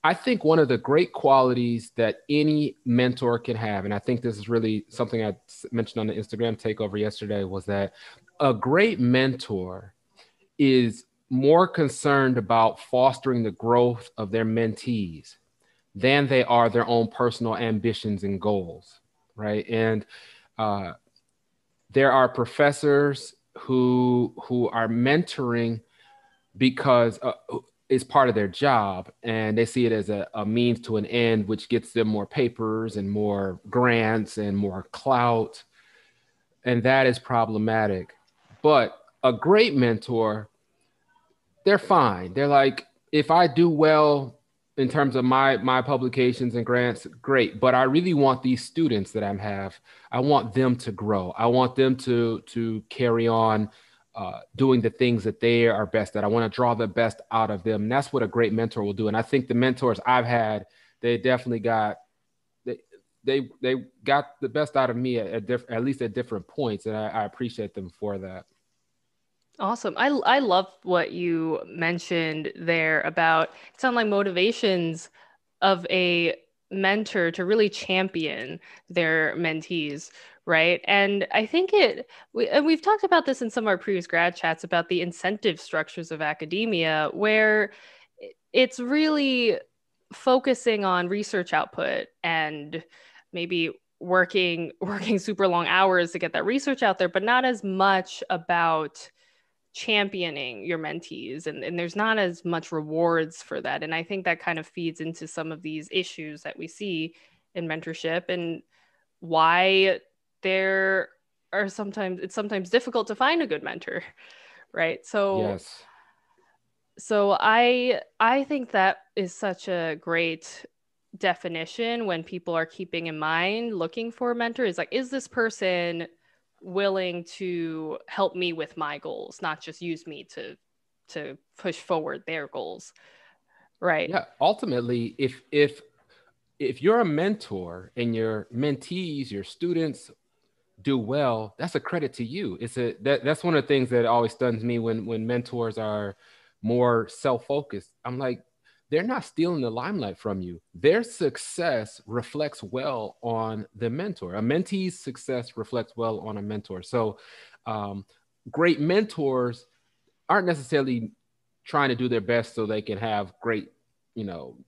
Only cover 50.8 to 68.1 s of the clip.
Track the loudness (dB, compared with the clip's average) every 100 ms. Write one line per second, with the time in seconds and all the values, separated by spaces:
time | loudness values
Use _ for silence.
50.8 | -4 -6 -2 0 -2 0 2 4 2 4
51.8 | 2 2 0 0 0 -2 -8 -6 -4 -6
52.8 | -10 -2 0 2 2 4 2 2 -2 _
53.8 | _ _ _ -12 -10 -10 -16 0 4 4
54.8 | 2 2 2 2 -2 0 2 4 4 2
55.8 | 0 -2 -2 -2 0 2 0 0 0 2
56.8 | -2 0 0 -2 -4 0 0 -2 -2 -2
57.8 | 0 0 0 -2 0 2 2 2 -2 -2
58.8 | -4 -2 0 0 2 0 2 2 2 2
59.8 | 0 0 2 2 2 0 0 -4 -8 _
60.8 | _ _ 0 2 2 0 0 -2 0 0
61.8 | 0 -4 _ _ _ _ _ _ -10 -10
62.8 | _ -20 _ _ -2 0 -2 _ -2 -2
63.8 | -4 _ 2 2 0 _ -4 -2 0 2
64.8 | 2 0 -2 -2 -2 -6 -2 -4 -2 -4
65.8 | -2 -2 -4 -4 -6 -8 -8 -4 -4 -4
66.8 | -4 -4 -4 -4 -6 -6 -8 -6 -8 -8
67.8 | -14 _ -6